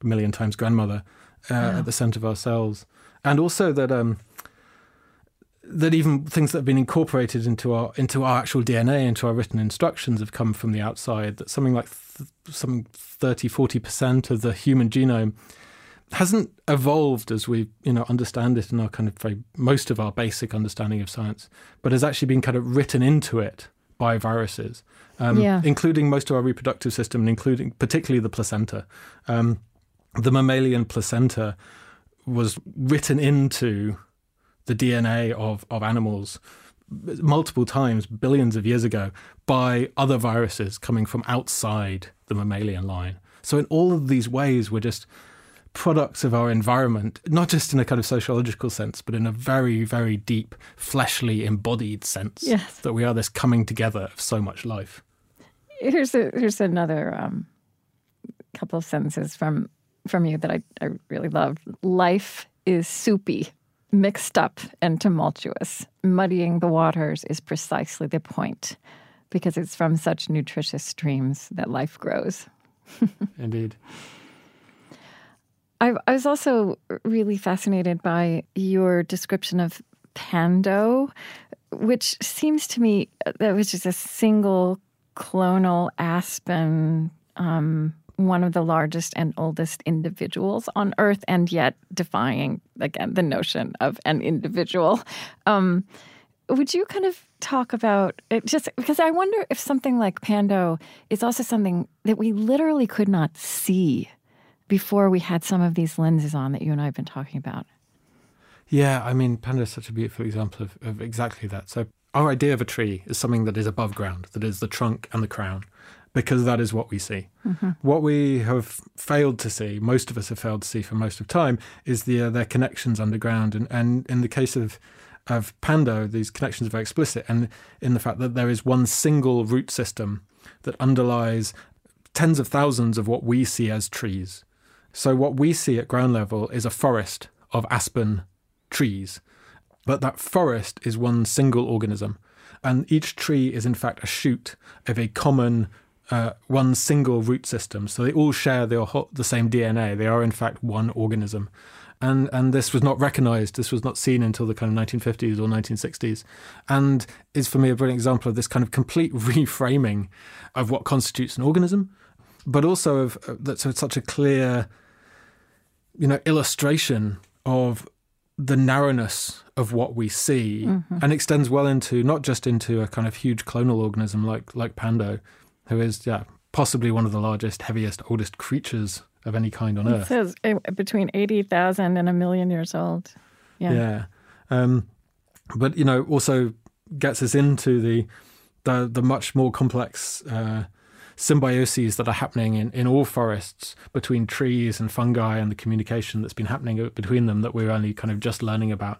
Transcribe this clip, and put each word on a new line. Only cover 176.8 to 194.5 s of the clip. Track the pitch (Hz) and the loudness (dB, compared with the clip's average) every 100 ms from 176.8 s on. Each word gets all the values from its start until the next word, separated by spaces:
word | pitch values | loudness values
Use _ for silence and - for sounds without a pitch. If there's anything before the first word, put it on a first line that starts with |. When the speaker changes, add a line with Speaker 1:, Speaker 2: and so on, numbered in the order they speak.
| 117 | 2
Speaker 1:
one | 113 110 | 2 2
of | |
the | 107 | 0
largest, | 110 107 110 - | -2 -2 -4 -6
heaviest, | - 113 107 - - | -6 -4 -4 -6 -4
oldest | 113 101 - | -4 -4 -8
creatures | - 147 - 113 104 - - _ 117 | -4 -4 -2 -4 -4 -8 -16 _ -6
of | 110 | -2
any | 110 | -2
kind | - 110 101 | -2 -2 0
on | 110 | 0
Speaker 2:
It | |
Speaker 1:
Earth. | 113 95 | 0 0
Speaker 2:
says, | 247 185 - | 0 0 -2
uh, | 220 208 - | -2 -2 -2
between | 190 196 208 196 | -4 -2 0 0
eighty | 202 208 214 | 0 0 0
thousand | 196 175 185 185 180 180 | 2 2 2 2 2 2
and | 175 | 2
a | |
million | 175 180 185 180 | 2 2 0 0
years | 170 170 | -2 -4
old. | 165 170 170 - - _ _ _ _ | -4 -2 -4 -8 -20 _ _ _ _
Yeah. | - | 0
Speaker 1:
Yeah. | 120 113 107 95 _ _ _ _ | 0 0 -4 -8 _ _ _ _
Um, | 127 123 127 - _ _ _ _ _ - 110 | 2 4 2 -2 _ _ _ _ _ -10 -2
but, | 131 170 | -2 2
you | 135 | 2
know, | 127 143 | 2 2
also | 143 135 131 123 113 _ _ _ 143 | 0 2 2 0 -4 _ _ _ -4
gets | 143 117 | -2 0
us | 127 139 | 0 4
into | 143 139 131 123 | 4 4 2 2
the, | 113 117 107 - - _ _ _ | 4 0 -2 -10 -20 _ _ _
the, | - 123 123 | -2 0 0
the | 120 | 0
much | 127 131 - 135 | 2 0 0 0
more | 127 | 0
complex, | - 127 123 117 - - - 147 | 2 0 0 -4 -8 -10 -10 -6
uh, | 113 110 110 95 _ _ - - - | -4 -2 -4 -6 _ _ -20 -20 -8
symbioses | - 147 131 127 127 - 113 - | 2 4 4 2 2 0 0 0
that | 113 | -2
are | 104 | -2
happening | 131 120 110 110 | -2 0 0 0
in, | 110 | -2
in | 123 123 | 0 2
all | 135 135 | 4 2
forests | - 113 104 - - - - - | 0 -2 -2 -8 -16 -18 -18 -8
between | 131 - 120 113 | -6 -2 0 0
trees | - 131 | -2 0